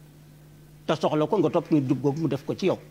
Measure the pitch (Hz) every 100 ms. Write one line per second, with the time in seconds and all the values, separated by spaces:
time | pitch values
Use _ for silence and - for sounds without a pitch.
0 | - - - - - - - - - 156
1 | 165 151 151 208 147 170 - 156 131 131
2 | 139 147 151 139 - 120 185 117 -